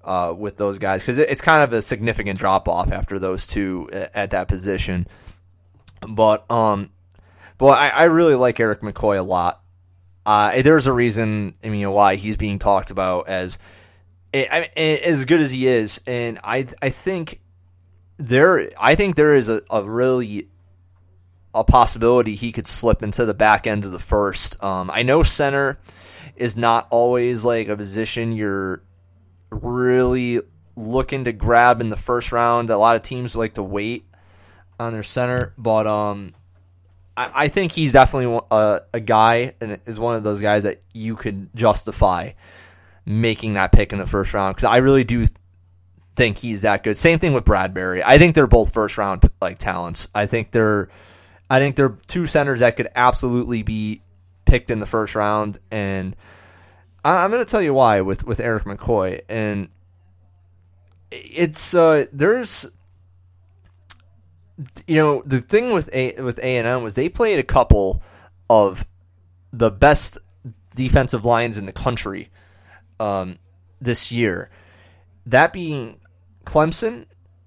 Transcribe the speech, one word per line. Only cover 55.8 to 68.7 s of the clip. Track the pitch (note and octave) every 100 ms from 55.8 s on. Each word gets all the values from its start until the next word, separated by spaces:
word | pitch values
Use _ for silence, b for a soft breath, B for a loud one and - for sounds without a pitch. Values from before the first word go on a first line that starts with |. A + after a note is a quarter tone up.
| G2 F#2+ F#2 F#2+ b b b b b b b _
I, | C#3+ F3+
I'm | F#3+
gonna | A#3 -
tell | A3+
you | E3+
why | C3+ A#2+ G2+
with, | F#2+ G2
with | - A2
Erik | A#2 G#2+
McCoy. | G2+ G2+ - A2 F#2+ F2+ -
And | A2 G#2+ G2+ F#2 _ _ _ _ _ _ _ _ _ _ _ _ _ _
it's, | A#2+ - D3+ E3+ D#3 -
uh, | F3 E3 D3+ -
there's, | C#3 E3 B3 A#3 - - _ _ _ _ _ _ _ _ _ _ _ _ - _ _ _ _ _ - C#3 - -
you | D#3
know, | D#3 C#3
the | C#3+ C3
thing | - G#3 B3
with | G3 -
A-, | C3 B2+ -
with | B2+ A#2
A | B2+ B2+
and | A#2
M | B2+
was | A2+
they | G2+ D#3+
played | - A3+ F3
a |
couple | B2+ C#3 A#2+ G2+ F#2+ - b b b _ _
of | A2+ G2+